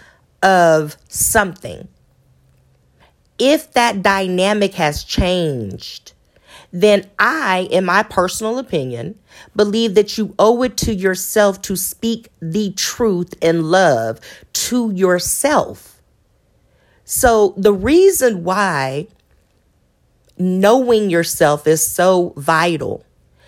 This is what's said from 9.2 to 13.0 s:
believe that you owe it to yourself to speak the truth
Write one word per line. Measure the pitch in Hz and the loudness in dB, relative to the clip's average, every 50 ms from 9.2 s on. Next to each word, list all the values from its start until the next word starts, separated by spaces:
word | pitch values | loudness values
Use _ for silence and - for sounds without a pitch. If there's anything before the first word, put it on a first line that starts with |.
| _ _ - - - - _ | _ _ -20 -20 -20 -8 _
believe | 202 214 208 202 226 233 220 185 | 0 0 0 2 0 0 2 2
that | 214 208 208 - 220 | 2 2 2 -2 -6
you | 214 196 - - | -6 -4 0 2
owe | 196 220 240 233 | 2 4 4 2
it | 254 247 - - | 0 -2 -2 -4
to | - 233 220 | -4 -4 -2
yourself | 180 190 190 185 185 - - - 214 208 202 190 190 | -2 -2 -2 -2 -2 -6 -2 0 2 2 2 0 -2
to | - - 190 | -6 -8 -6
speak | 180 - - - - 226 226 226 226 - - _ _ | -6 -6 -8 -8 -6 -4 -4 -4 -6 -8 -16 _ _
the | 165 160 160 214 208 196 | -10 -6 -4 -4 -4 -4
truth | 196 - - - - - | -4 -6 -6 -6 -4 -2